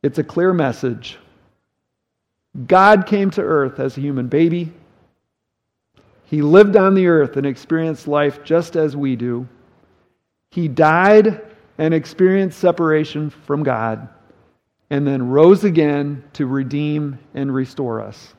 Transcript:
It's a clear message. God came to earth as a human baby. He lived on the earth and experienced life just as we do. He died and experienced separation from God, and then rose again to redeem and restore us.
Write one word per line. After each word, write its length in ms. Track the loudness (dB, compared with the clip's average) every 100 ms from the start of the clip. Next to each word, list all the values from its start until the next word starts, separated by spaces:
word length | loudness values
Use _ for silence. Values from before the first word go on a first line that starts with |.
It's 160 | -4 -4
a 60 |
clear 280 | -6 -2 0
message. 640 | 0 -2 -2 -6 -8 -14 -20 _ _ _ _ _ _ _ _ _ _ _ _ _ -16 2
God 380 | 4 6 6 2
came 240 | -2 -2
to 100 | -2
earth 380 | -2 0 -2 -4
as 160 | -8 -6
a 40 |
human 280 | -6 -6 -2
baby. 440 | 0 2 0 -6 -14 _ _ _ _ _ _ _ _ _ _ _ _ _ _
He 180 | _ -2
lived 360 | 4 6 6 6
on 180 | 4
the 140 | 2 4
earth 280 | 2 2 -2
and 80 |
experienced 600 | -4 -6 -4 -4 -2 -6 -4
life 380 | 0 0 -4
just 320 | -2 -2 -2 -4
as 200 | -4 -2
we 200 | -6 -4
do. 320 | -6 -6 -10 _ _ _ _ _ _ _ _ _ _
He 160 | -6 -6
died 760 | 0 2 2 6 6 4 -2 -14 -20 _ -4
and 140 | -2
experienced 680 | -2 -4 0 2 2 -2 -2
separation 680 | -2 0 0 0 -2 -6 -10
from 340 | -12 -8 -4
God, 440 | -4 -4 -4 -6 -12 _ _ _ _ _ _ _ _
and 160 | -4
then 260 | -2 -4 -2
rose 340 | 4 6 6
again 580 | 4 0 0 -2 -4 -10 -16
to 120 | -8 -6
redeem 720 | -4 -6 -6 -4 -4 -6 -10 _
and 180 | -10 -6
restore 480 | -4 -6 -8 -8 -8
us. 340 | -10 -18 -20